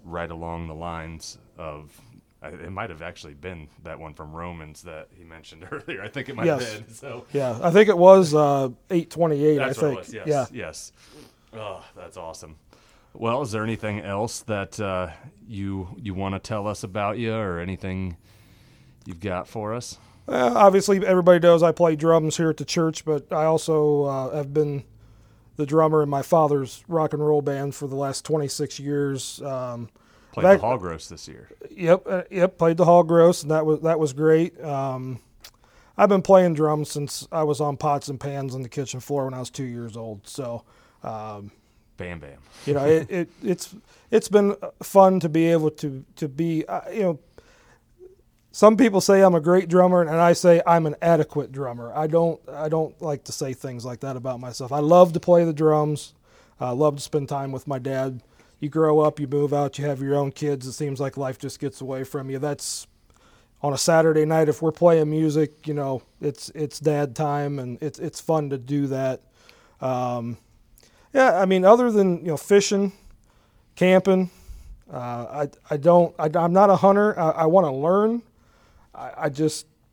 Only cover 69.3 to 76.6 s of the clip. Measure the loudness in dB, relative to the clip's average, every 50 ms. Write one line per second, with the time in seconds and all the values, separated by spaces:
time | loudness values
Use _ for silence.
69.3 | _ _ _ -20 _ _ _ _ _ _ -6 -4 -4 -4 -4 -4 -6 -6 -8 -8
70.3 | -10 -12 _ _ _ _ _ _ _ _ _ _ _ _ _ _ 2 4 4 4
71.3 | 4 4 2 2 2 6 8 8 8 8 6 4 4 4 4 2 2 0 -2 -4
72.3 | -4 -4 0 4 4 4 4 4 0 -2 -2 -2 -4 _ _ -20 -20 _ _ _
73.3 | _ _ _ _ _ _ _ _ _ 0 4 6 6 6 6 4 2 2 0 -2
74.3 | -6 -14 -20 -20 -18 -18 -18 -20 -20 -20 _ -16 -14 -12 -10 -8 -8 -10 -10 -10
75.3 | -8 -8 -8 -8 -8 _ _ -8 -8 0 4 6 6 6 6 4 0 -2 -4 0
76.3 | 0 0 0 4 6 6